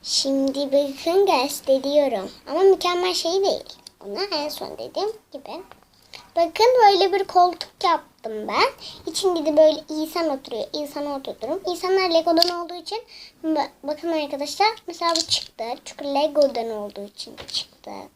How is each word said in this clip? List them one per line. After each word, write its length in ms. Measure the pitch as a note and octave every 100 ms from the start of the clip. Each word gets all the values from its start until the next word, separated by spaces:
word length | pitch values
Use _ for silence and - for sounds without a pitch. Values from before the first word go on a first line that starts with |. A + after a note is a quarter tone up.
Şimdi 680 | - - C#4 C4+ C4+ C4+ C#4+
bakın 540 | C#4 C#4+ C#4 E4+ F#4 G4
gösteriyorum. 1040 | D4+ C#4 - - C4+ C#4 D4 C#4 A3 F#3+ - -
Ama 100 | D4+
mükemmel 540 | G4 F4+ F4 F4 F4+
şey 180 | E4+ E4
değil. 320 | F#4+ G4 - - - - _ G3+
Ona 180 | G3+
en 260 | G4+ D#4+ D4
son 280 | C#4+ G3 -
dediğim 340 | G3+ A3+ G#4 A4 _
gibi. 300 | C#4 - C#4+ G4 - _ _ _ - - -
Bakın 300 | E4+ - A4+ B4+
böyle 300 | G#4 F#4+ F#4+
bir 100 | F#4+
koltuk 460 | F#4+ F#4 F4+ E4+ - _
yaptım 640 | F#4 D#4 - _ A3+ G#3+ G#3
ben. 240 | C#4 A#4+ - - - -
İçinde 340 | D#4+ F#4+ E4+ D4+
de 120 | D4+
böyle 260 | D#4 D4+ -
insan 400 | D#4 D#4 F4+ E4
oturuyor. 340 | C4+ - A#3 -
İnsanı 420 | - C#4+ C#4+ D4 C#4
oturturum. 460 | C#4 - A3+ F4+ F#4
İnsanlar 420 | F4 F#4 F#4+ F#4
Lego'dan 400 | E4 E4 E4 F4
olduğu 260 | F4 E4+ F4
için 280 | E4 G#4+ A#4+ - - _
ba-, 260 | D#4+ D4+ - _
bakın 280 | C4+ D4 E4+
arkadaşlar. 560 | D#4+ C#4+ C#4+ D4 - G#4 A4+ -
Mesela 240 | E4+ E4+ E4
bu 60 |
çıktı. 420 | - - - - A3+ B3+ -
Çünkü 200 | - C#4+
Lego'dan 640 | C#4 D4+ D4 C#4 A#3+ A#3
olduğu 360 | G#3+ G#3 G3+ G3+
için 300 | - - - -
çıktı. 380 | - - _ - G3 -